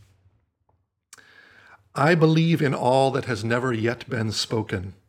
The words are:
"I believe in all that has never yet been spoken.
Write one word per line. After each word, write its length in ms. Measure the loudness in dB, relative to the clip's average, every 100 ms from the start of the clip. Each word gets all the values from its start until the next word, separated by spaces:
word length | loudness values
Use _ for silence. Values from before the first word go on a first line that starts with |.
| _ _ _ _ _ _ _ _ _ _ _ -20 _ -20 -20 -20 -20 -20 _
"I 200 | 0 2
believe 460 | 4 4 4 2 2
in 140 | 0
all 360 | 0 2 4 2
that 120 | 0
has 180 | -4 -4
never 280 | -2 -2 -2
yet 360 | -2 -2 -4 -6
been 200 | -4 -4
spoken. 600 | -4 -4 -4 -4 -6 -8 -14